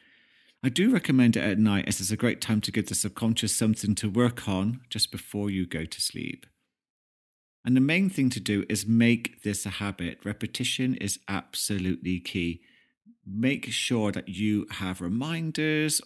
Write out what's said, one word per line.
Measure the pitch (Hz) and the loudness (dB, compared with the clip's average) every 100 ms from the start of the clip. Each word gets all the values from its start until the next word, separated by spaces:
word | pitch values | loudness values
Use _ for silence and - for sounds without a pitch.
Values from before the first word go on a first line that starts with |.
| _ _ _ _ _ _ | _ _ _ _ _ _
I | 131 | -2
do | 123 214 | 2 4
recommend | 233 - 131 120 113 | 2 4 6 6 6
it | |
at | 95 98 | 2 4
night, | 107 98 - | 4 2 0
as | - | -2
it's | 95 | -2
a | 107 | 0
great | 120 - | 0 -2
time | - 107 | 0 0
to | - | 0
give | 113 98 | -2 -2
the | 95 | -2
subconscious | 104 - 113 113 110 | -4 -2 0 0 0
something | - 113 107 101 101 | 2 2 2 0 0
to | 107 | 0
work | 104 123 120 - | 2 2 2 -2
on | 95 101 127 - | 0 0 -4 -8
just | 113 - | -6 -4
before | 98 - 104 101 | -6 -8 -4 -2
you | 95 90 | -2 -2
go | 80 82 | -4 -8
to | - | -4
sleep. | - - - - - _ _ _ _ _ _ _ _ _ _ _ 117 | -6 -4 -10 -10 -16 _ _ _ _ _ _ _ _ _ _ _ 2
And | 131 | 4
the | |
main | 139 170 196 | 6 4 2
thing | 160 131 | 2 0
to | 110 | 0
do | 95 104 - | 0 0 0
is | 104 101 | -2 2
make | 113 117 117 117 - | 6 6 4 0 -8
this | 104 98 104 | -4 -4 -4
a | |
habit. | - 101 95 87 - | -4 -6 -4 -8 -8
Repetition | 101 110 107 - 127 - 127 127 | -8 -6 -6 -4 -4 -2 -2 -2
is | 98 - - | -4 -6 -6
absolutely | 98 - - - 101 92 - 82 90 | -6 -6 -6 -4 -2 0 -2 -2 -4
key. | - 95 85 82 _ _ _ _ _ - - | -4 -4 -4 -4 _ _ _ _ _ -20 -10
Make | 101 127 143 127 | -2 0 0 -4
sure | 110 - 120 104 | -4 -2 0 0
that | 92 - | -2 -6
you | 92 107 104 - | -4 0 0 -2
have | - 95 92 | -6 -6 -6
reminders, | 87 113 151 165 160 151 156 156 151 - | -4 -4 -4 -4 -4 -2 0 0 0 -2